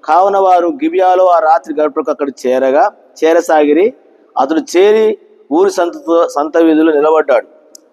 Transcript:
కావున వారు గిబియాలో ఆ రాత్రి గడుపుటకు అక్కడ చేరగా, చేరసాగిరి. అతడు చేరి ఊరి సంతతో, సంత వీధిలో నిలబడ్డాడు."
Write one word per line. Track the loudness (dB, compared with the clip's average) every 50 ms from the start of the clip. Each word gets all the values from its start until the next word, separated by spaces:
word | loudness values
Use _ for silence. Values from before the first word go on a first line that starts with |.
| -6
కావున | -2 0 2 2 2 0 0
వారు | 2 2 2 2 0 -2
గిబియాలో | -4 -4 -6 -4 -2 0 0 0 2 2 2
ఆ | 2 2 0
రాత్రి | 2 0 0 0 -2 -6 -4 -4
గడుపుటకు | -4 -2 -2 -6 -6 -6
అక్కడ | -6 -6 -6 -8 -8 -8 -4 -4
చేరగా, | -2 0 0 0 0 0 0 -2 -4 _ _ _ _ -4 0
చేరసాగిరి. | 0 2 0 0 0 0 0 2 2 2 0 0 -2 -4 -8 _ _ _ _ _ _ _ -6
అతడు | -4 -2 -2 -4 -4 -2 0 2
చేరి | 2 2 2 2 0 0 -2 -6 -12 _ _ _ _ _
ఊరి | -2 0 0 0
సంతతో, | 0 -2 -4 -4 -6 -10 -6 -2 0 0 0 0
సంత | -2 -6 -6 -2 0 2
వీధిలో | 2 2 2 2 2 2 2
నిలబడ్డాడు." | 0 0 2 0 0 0 0 0 -2 -2 -4 -16 _ _ _ _ -20 _ _